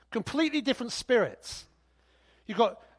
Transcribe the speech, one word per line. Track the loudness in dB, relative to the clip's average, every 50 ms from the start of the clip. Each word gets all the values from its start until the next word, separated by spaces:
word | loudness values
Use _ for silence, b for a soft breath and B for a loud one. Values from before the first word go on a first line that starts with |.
| _ _
Completely | -4 -4 -4 -2 0 0 2 2 0 0
different | 0 0 0 0 -4 -6
spirits. | -8 -6 0 2 2 4 4 0 -2 -8 -14 -14 -14 -14 -16 -20 _ _ _ _ _ _ _ _ _ _ _ _ _ _ _
You've | -4 2 2
got | 2 2 2 b b b b